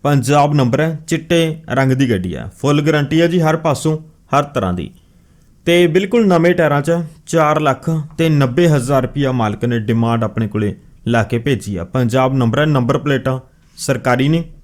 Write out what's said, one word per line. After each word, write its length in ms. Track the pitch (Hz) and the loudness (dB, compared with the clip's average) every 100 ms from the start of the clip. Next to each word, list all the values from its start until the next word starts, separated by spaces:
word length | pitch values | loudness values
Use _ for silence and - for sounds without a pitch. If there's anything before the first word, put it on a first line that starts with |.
ਪੰਜਾਬ 500 | 143 143 120 147 143 147 | 2 0 2 2 4 2
ਨੰਬਰ 260 | 123 135 | 2 0
ਹੈ, 180 | 160 156 - | -2 -4 -6
ਚਿੱਟੇ 500 | 165 160 170 160 156 - | -6 0 0 0 -4 -4
ਰੰਗ 220 | 131 135 | -2 0
ਦੀ 180 | 131 131 | 2 0
ਗੱਡੀ 240 | 101 90 | 0 -4
ਆ, 140 | 73 58 - | -8 -12 -6
ਫੁੱਲ 240 | 139 147 | -2 0
ਗਾਰੰਟੀ 380 | 151 151 139 160 | 0 0 0 0
ਹੈ 60 | 170 | 2
ਜੀ 120 | 175 | 2
ਹਰ 140 | 156 156 | 0 0
ਪਾਸੋਂ, 400 | 160 139 160 156 - _ _ | -2 -2 -2 -4 -8 _ _
ਹਰ 120 | 139 147 | -2 0
ਤਰ੍ਹਾਂ 280 | 131 95 | -4 -2
ਦੀ। 160 | 90 73 - _ _ _ _ _ _ - | -4 -8 -14 _ _ _ _ _ _ 0
ਤੇ 200 | 175 175 | 2 4
ਬਿਲਕੁਲ 400 | 165 196 240 214 | 2 2 2 4
ਨਵੇਂ 260 | 170 170 175 | 4 2 2
ਟਾਇਰਾਂ 260 | 156 143 | 2 0
'ਚ 180 | 143 170 160 - - | 0 -2 -4 -14 -4
ਚਾਰ 340 | 165 151 151 | 0 2 2
ਲੱਖ 280 | 151 - - 160 151 - | 0 -2 -2 -4 -6 -2
ਤੇ 120 | 165 | 2
ਨੱਬੇ 380 | 147 135 123 170 | 2 2 2 2
ਹਜ਼ਾਰ 340 | 151 120 139 | 2 2 0
ਰੁਪਇਆ 300 | 131 143 135 | 0 -2 -2
ਮਾਲਕ 340 | 127 110 101 120 | 0 -2 -2 -2
ਨੇ 140 | 117 | -2
ਡਿਮਾਂਡ 440 | 107 113 113 117 | -2 0 0 0
ਆਪਣੇ 240 | 110 117 110 | -2 -4 -4
ਕੋਲੇ 260 | 107 104 - - - - | -2 -4 -6 -16 -12 -2
ਲਾ 160 | 117 | -2
ਕੇ 160 | 104 120 | 0 -4
ਭੇਜੀ 360 | 117 120 - 95 | -2 -4 -4 -8
ਆ। 80 | 87 | -4
ਪੰਜਾਬ 500 | 131 120 131 131 135 | -2 0 0 0 2
ਨੰਬਰ 240 | 117 123 | 0 0
ਹੈ, 60 | 156 | 0
ਨੰਬਰ 300 | 143 120 139 | 0 0 -2
ਪਲੇਟਾਂ 420 | 147 135 135 131 - _ _ - | 0 -2 -2 -6 -10 _ _ -12
ਸਰਕਾਰੀ 520 | - 127 131 123 135 | -4 -2 0 2 2
ਨੇ। 140 | 165 170 - | 0 -2 -16